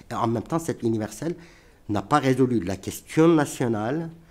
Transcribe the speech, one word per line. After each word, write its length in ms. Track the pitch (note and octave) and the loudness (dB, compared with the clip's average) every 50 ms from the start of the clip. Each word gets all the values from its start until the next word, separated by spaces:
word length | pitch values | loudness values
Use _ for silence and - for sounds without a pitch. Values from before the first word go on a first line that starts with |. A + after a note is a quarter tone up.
| - - | -14 -10
et 20 | |
en 140 | A#2 G2 A#2 | -6 -2 -2
même 160 | A2+ A2+ A2 | 0 0 -2
temps, 160 | F#2 - E3 E3 | -2 -2 -4 -4
cet 240 | E3 - A#2 - | -2 -4 -4 -2
universel 520 | - A#2 A2+ G#2+ G#2+ G#2 - - C#3+ E3 F3 - - - - _ _ _ _ _ _ - | 0 0 0 0 -2 -6 -8 -8 -6 -8 -8 -8 -12 -20 -20 _ _ _ _ _ _ -4
n'a 140 | G#2 G2+ | -4 -4
pas 160 | G2 - D3 D3 | 0 2 2 2
résolu 420 | C3 C3+ C3 A#2+ C3+ A#2+ B2 G#2+ | 4 4 4 4 4 2 2 0
la 160 | F2 F#2+ F#2+ | -2 -4 -6
question 500 | F#2 - G#2 - - - - - D#3 D#3+ | -6 -8 -10 -10 -10 -10 -4 2 4 6
nationale, 840 | E3+ E3+ D#3 C#3+ C#3 - - C#3 A#2 A2+ G#2 G#2+ A#2 C#3+ E3 E3 E3 E3 - - _ | 6 6 6 4 0 -2 -2 -2 0 0 -2 -2 -2 -4 -4 -6 -8 -10 -16 -20 _